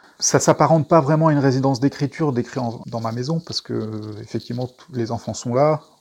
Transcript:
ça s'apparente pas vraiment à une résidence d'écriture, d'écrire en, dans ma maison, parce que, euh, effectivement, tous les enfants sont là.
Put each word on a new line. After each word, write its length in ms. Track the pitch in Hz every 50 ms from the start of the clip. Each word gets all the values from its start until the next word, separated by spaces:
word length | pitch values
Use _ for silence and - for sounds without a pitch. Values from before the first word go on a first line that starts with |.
| _ - _ _
ça 220 | - - - 143
s'apparente 480 | - - 151 - 156 143 160 165 147 -
pas 120 | 180 165
vraiment 280 | 143 131 160 156 160 160
à 40 |
une 60 | 147 143
résidence 400 | 131 139 123 135 131 139 135 113
d'écriture, 540 | 135 139 - - 147 135 - - 160 147
d'écrire 320 | 127 117 120 - - 135 123
en, 180 | 117 110 - -
dans 140 | - 120 117
ma 120 | 113 113
maison, 260 | 113 120 123 139 165 165
parce 220 | - - 113 -
que, 140 | - - 120
euh, 460 | 113 110 110 110 107 107 107 107 104
effectivement, 460 | 113 - - 113 - - 120 123 127
tous 280 | 123 - _ - _ 143
les 180 | 123 113 117
enfants 220 | 120 113 - - 104
sont 200 | - - 123 120
là. 280 | 127 143 151 156 147 - _ _ _